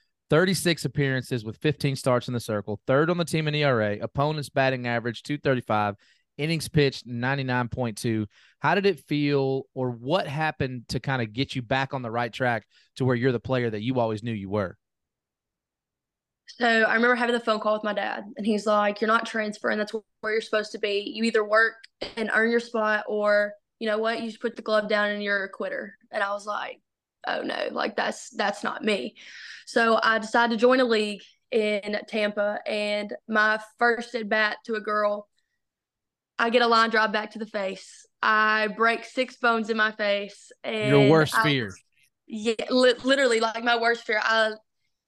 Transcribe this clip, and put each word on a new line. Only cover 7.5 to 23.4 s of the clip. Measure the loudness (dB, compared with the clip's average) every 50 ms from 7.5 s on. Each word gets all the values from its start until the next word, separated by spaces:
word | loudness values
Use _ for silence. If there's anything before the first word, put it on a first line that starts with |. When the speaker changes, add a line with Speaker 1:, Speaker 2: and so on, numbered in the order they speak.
| 0 0 -2 -2
Speaker 1:
point | -4 -4 -4 -4 -4 -4
two. | -2 -2 0 -2 -2 -4 _ _ _ _ _ _
How | 0 2 2
did | 4 2
it | 2 0 0 -4 -4
feel, | -2 0 2 2 2 2 2 0 -2 -4 -6 _ -8
or | -6 -4 -4
what | -6 -6 -4 -2 -2 0 -2 -2
happened | -4 -2 -2 -2 -2 -2 -4 -4 -6 -8 -8 -6
to | -6 -6
kinda | -2 -2 -2 -2 -2
get | -4 -4 -4 -4 -4 -4
you | -8
back | -4 -2 0 0 -2 -2 -6
on | -8
the | -8 -4
right | -4 -4 -4 -4
track | -4 -2 0 0 0 -2 -4 _ _ _ _ _ -6
to | -2 0
where | 2 2
you're | 2 2 2
the | 0 0
player | 0 0 0 0 0 0
that | -2 -4
you | -4 -2 0 0
always | 0 0 -2 -4
knew | -4 -6
you | -6 -6 -6 -2
were? | -2 -2 -2 -2 -6 _ _ _ _ _ _ _ _ _ _ _ _ _ _ _ _ _ _ _ _ _ _ _ _ _ _ _ _ _ _ _ _ _ _
Speaker 2:
So | -14 -6 0 2
I | 2 4 4 4 4 4
remember | 4 4 2 2
having | 2 2 0 0
the | 0
phone | 0 0 -2 0
call | 0 0 -2
with | 0
my | -2 -4
dad, | -4 -2 -4 -4 -6 -8 -10 -12 -10
and | -6 -2
he's | 0 0 0 2
like, | 2 2 4 4 2 0 0
"You're | 0 2
not | 2 2 0
transferring. | -2 -4 -4 -4 -4 -6 -4 -2 -2 0 -2
That's | -2 -4 -6 -10 -10 _ _ _
where | -6 -4
you're | -2 -2
supposed | -2 -2 -2 -2 -2 -4
to | -8 -4
be. | -4 -2 -2 -2 -4 -6
You | -4 -2 0
either | 2 2 2 2
work | 2 4 4 2 2 0 -6 -20 -20 _ -14 -14 -10 -8
and | -6 -4 0
earn | 0 2 2 2
your | 2 0
spot, | 0 -2 -4 -2 0 0 0 -2 -2 -4
or | -4 0 2 2 2 2